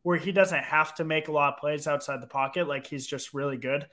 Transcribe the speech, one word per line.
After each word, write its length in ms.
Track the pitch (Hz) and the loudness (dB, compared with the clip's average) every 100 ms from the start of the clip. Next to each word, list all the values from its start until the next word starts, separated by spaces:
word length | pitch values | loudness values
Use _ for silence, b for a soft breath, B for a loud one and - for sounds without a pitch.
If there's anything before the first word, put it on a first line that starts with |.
where 140 | 175 170 | 0 0
he 140 | 190 | 2
doesn't 320 | 190 190 160 | 4 4 4
have 320 | - 156 156 - | 2 2 2 0
to 80 | |
make 220 | 160 156 156 | 0 0 2
a 40 | |
lot 220 | 151 143 | 2 2
of 60 | 139 | 2
plays 260 | 147 151 151 | -4 -2 0
outside 320 | 143 143 135 | -2 -2 -8
the 60 | 120 | -6
pocket, 400 | 135 135 180 160 | -2 -2 0 -2
like, 180 | 139 - | -2 -6
he's 200 | 143 127 | -10 -8
just 280 | 135 - | -6 -6
really 220 | 143 143 135 | -4 -4 -4
good 320 | 127 143 143 | -2 -2 -4